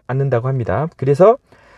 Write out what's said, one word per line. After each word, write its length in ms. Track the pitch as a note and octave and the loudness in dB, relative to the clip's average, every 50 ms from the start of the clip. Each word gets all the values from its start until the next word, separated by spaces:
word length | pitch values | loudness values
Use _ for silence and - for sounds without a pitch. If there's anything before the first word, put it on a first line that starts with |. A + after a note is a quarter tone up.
| - - | -2 -4
않는다고 400 | C3 C3 C#3 C#3 B2 A#2 A2+ C3 | -4 -4 -2 -2 -2 -4 -4 -4
합니다. 400 | C#3 C3 A#2 F#2 F2+ A2 D3 E3 - - | -6 -6 -4 -4 -4 -4 -4 -6 -8 -4
그래서 400 | - C3+ C#3+ C#3 F3+ G#3+ A#3+ - _ _ _ _ _ _ _ | -2 0 2 4 4 4 4 2 _ _ _ _ _ _ _